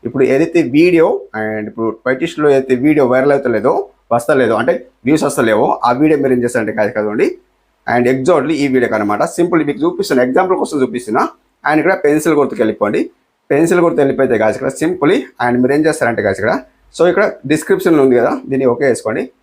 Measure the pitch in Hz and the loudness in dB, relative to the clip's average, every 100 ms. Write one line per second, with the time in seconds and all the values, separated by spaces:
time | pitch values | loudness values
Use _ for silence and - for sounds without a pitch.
0 | 117 131 127 135 165 170 135 143 175 170 | -6 0 2 2 0 0 0 2 4 4
1 | 165 - - 107 110 107 107 110 113 107 | 2 0 -6 -8 -6 -6 -8 -4 -6 -4
2 | 127 131 165 160 147 135 131 123 143 151 | -4 -4 -4 -2 2 2 2 0 2 2
3 | 127 127 139 143 127 113 117 175 - _ | 2 2 2 2 0 0 0 -2 -4 _
4 | _ 117 - 143 123 110 107 170 - _ | _ -2 0 2 2 2 0 -2 -6 _
5 | 117 156 143 - 117 107 131 - 120 127 | 0 0 0 0 0 2 0 0 0 2
6 | 151 151 135 127 120 123 110 107 104 107 | 2 2 2 0 0 -2 -4 -2 -2 -2
7 | 104 107 214 359 _ _ _ _ - 120 | -4 -2 -2 -4 _ _ _ _ -4 0
8 | 123 131 131 165 135 151 143 127 117 110 | 0 0 0 0 0 -2 0 0 0 -2
9 | 101 104 165 - 170 170 147 143 160 170 | -2 -2 -4 -2 0 0 -2 -2 -4 -4
10 | - 135 123 135 185 175 139 147 131 113 | -2 0 0 0 0 -2 -2 -2 -2 -4
11 | - 117 233 - _ _ 143 156 156 185 | -4 -4 -4 -8 _ _ -2 0 0 0
12 | 147 151 165 156 131 110 110 104 104 - | 0 0 2 0 0 0 -2 0 -2 -2
13 | 330 _ _ _ _ 139 165 180 170 139 | -4 _ _ _ _ 0 2 2 2 2
14 | 139 120 131 113 110 101 127 - 160 180 | 0 0 0 2 0 0 -6 -4 -4 0
15 | 143 226 - _ 123 123 127 143 156 151 | 0 0 -4 _ -2 2 2 2 0 0
16 | 120 110 101 95 104 220 - _ _ - | -2 0 -2 -2 -2 -4 -6 _ _ 0
17 | 170 180 208 - 135 151 - 185 185 160 | 2 2 -2 -4 -4 -4 0 0 2 4
18 | 135 123 120 - - 131 131 120 139 110 | 4 4 0 -4 -6 -2 0 0 0 0
19 | 110 123 254 _ | -4 -6 -8 _